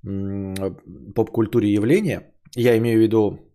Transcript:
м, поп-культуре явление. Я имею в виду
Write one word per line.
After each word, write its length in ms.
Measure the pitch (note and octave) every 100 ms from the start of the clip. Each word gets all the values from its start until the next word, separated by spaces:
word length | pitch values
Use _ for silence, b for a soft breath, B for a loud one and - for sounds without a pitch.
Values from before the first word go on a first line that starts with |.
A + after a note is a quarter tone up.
| G2
м, 480 | G2 G2 G2 F#2+ F#2+ G2 - - - -
поп-культуре 580 | G2+ A2 - A2 A#2+ G#2
явление. 580 | G#2 G#2+ F3 G3 F#2 - _ _ -
Я 200 | A#2+ A2+
имею 220 | A#2 A2+
в 40 |
виду 360 | A2 A2 G#2 - _